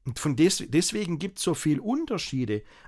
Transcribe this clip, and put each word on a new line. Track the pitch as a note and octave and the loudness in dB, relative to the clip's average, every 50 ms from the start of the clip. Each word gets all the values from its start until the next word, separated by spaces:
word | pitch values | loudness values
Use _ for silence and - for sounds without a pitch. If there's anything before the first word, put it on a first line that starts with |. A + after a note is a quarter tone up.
| - | -10
Und | B2 A#2 - | -8 -6 -2
von | - D3+ C3 | -2 0 4
des-, | C3 D#3+ F#3+ - - - A#2 | 4 4 4 4 2 -2 0
deswegen | C#3+ E3 E3+ - - G#3 G#3 E3+ E3+ D3 | 0 2 2 2 0 -2 -2 -2 -2 -4
gibt's | F#3+ G3 - - | -4 -6 -6 -4
so | - F#3 D#3+ | -2 0 0
viel | - - D3+ D3 - | 2 2 2 2 2
Unterschiede, | - G#3+ C4 D#4 E4 - A3 E3 - - C3 B2+ A#2+ G#2 G#2 G#2+ - - - - - | 0 0 -2 -2 -2 -2 -4 -4 -4 -4 -2 -2 -2 -2 -2 -4 -6 -10 -20 -20 -20